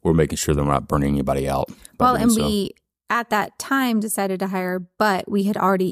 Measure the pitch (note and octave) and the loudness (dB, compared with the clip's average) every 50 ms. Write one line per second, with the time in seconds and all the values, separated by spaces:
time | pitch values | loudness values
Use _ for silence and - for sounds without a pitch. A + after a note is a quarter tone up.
0 | - E2+ D#2+ F2 F#2 E2+ - - - - D2+ C#2+ C#2+ C#2+ C#2 C2+ - - C#2+ D2 | 0 2 4 4 2 2 0 -4 -2 0 0 0 2 0 0 -2 -2 0 0 0
1 | C#2 C#2+ C#2+ C#2 C#2 - - - C3+ C3+ C3+ C3+ - - - - - - _ - | 2 2 0 0 0 -2 -2 -2 -2 -2 -2 -4 -4 -6 -10 -18 -20 -12 _ 0
2 | B3 B3+ B3 A3 A3 A#3+ A3+ A3 A3 G#3+ G#3 G3+ F#3+ - - _ _ _ _ _ | 2 2 2 2 2 2 2 2 0 0 -2 -2 -2 -4 -8 _ _ _ _ _
3 | _ - G#3+ A#3+ A#3 - G#3+ G#3 - - _ - - - C4+ C4+ C4 B3 A3+ G#3+ | _ -4 -4 -4 -2 -2 -2 -2 -2 -4 _ -10 -6 -2 0 0 2 2 0 0
4 | G#3 A3 - G3+ G3 F#3+ F#3+ F#3 F#3+ F#3+ F#3+ F#3 F#3 F3+ F#3 F#3 F3+ - _ - | 0 -2 -2 -2 -2 -2 -2 -2 -4 -4 -4 -4 -2 -2 -4 -6 -6 -8 _ 0
5 | G#3+ G#3+ F#3+ F#3 - - - G3+ G3 G3+ A3 - - F#3 G3 F#3 F#3 F#3 | 0 2 0 0 -2 -2 0 0 2 0 0 2 2 2 2 2 2 0